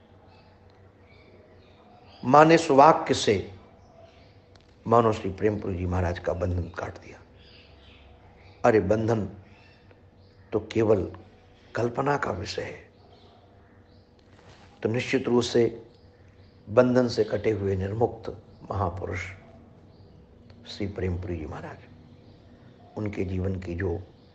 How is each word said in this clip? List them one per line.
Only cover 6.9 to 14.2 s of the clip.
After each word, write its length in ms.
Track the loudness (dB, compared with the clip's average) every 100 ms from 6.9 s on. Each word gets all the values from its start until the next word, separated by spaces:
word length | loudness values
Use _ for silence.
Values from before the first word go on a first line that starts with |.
| -12
दिया। 200 | -20 -20 -20 -20 -20 -20 -20 -20 -20 -20 -20 -20 -20 -20 -20 0
अरे, 160 | 4 4
बंधन 480 | 2 0 0 -2 -4 -12 -20 -20 -20 -20 -20 -20 -20 _ -20 _ -6
तो 160 | -6 -4
केवल 400 | 0 2 2 0 -10 -20 -20 -20 -20 -10
कल्पना 420 | -4 -4 -2 -2 -2
का 140 | -4
विषय 320 | -8 -8 -10
है। 280 | -10 -14 -20 -20 -20 -20 -20 -20 -20 -20 -20 -20 -20 -20 _ _